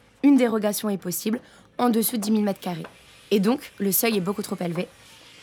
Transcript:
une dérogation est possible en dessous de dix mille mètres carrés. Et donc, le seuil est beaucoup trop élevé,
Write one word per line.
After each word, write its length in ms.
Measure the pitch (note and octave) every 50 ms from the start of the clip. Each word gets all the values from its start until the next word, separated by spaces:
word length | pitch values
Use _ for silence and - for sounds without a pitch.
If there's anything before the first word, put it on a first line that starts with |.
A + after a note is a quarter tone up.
| _ _ _ _ -
une 120 | C#4+ C#4+
dérogation 540 | B3+ B3+ A#3 A3 A3 G#3 G#3 G3+ - - G#3+
est 80 | G3
possible 420 | F#3 - F3+ F3 - - A3 A3 - - - - - - _ _
en 120 | - B3 B3
dessous 280 | G#3 A#3 G#3+ - B3+
de 40 | A3
dix 100 | G3 G#3+
mille 120 | A3 G#3+ G#3
mètres 160 | G3+ F#3+ -
carrés. 280 | - F#3 F3 D#3+ E3+ - - - - - - - - -
Et 100 | G3 G#3+
donc, 320 | F#3 A3 B3+ - - - -
le 140 | - G3+ G3
seuil 260 | F3+ - - A#3 A3
est 40 | G3
beaucoup 200 | F3 F#3+ G3+ -
trop 160 | G3+ - G3+ -
élevé, 280 | F3+ E3+ E3+ F3 F3+ - - - - - - - - - - -